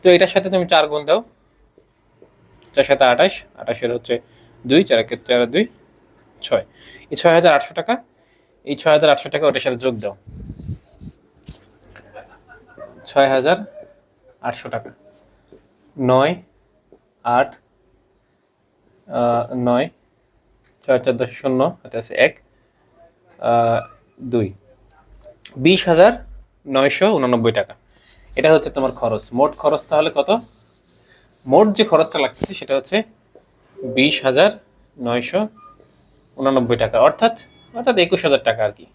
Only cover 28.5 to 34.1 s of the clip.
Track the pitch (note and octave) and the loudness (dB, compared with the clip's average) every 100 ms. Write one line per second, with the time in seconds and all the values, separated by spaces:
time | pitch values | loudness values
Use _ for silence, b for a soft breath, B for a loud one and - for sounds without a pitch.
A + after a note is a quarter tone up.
28.5 | D#3 D#3 C#3+ C3 B2 A#2 G#2+ - B2 D3 | 4 2 -4 -6 -4 -4 -4 -6 -2 -2
29.5 | - D3+ D3 - D3+ D#3+ D3+ C#3 A3+ - | 0 -2 -2 -2 -2 0 -2 -2 -2 -4
30.5 | _ _ _ _ _ b b b _ C3 | _ _ _ _ _ b b b _ 0
31.5 | C#3+ G#3+ G3+ G#3+ D#3 D#3+ D#3+ C3 - - | 4 4 2 0 2 0 -2 -4 -4 -8
32.5 | F#3+ - C3+ C3 G3+ A3 _ _ - _ | -8 -6 -6 -2 -6 -6 _ _ -20 _
33.5 | _ _ - B2+ C3 C#3 | _ _ -14 -6 0 0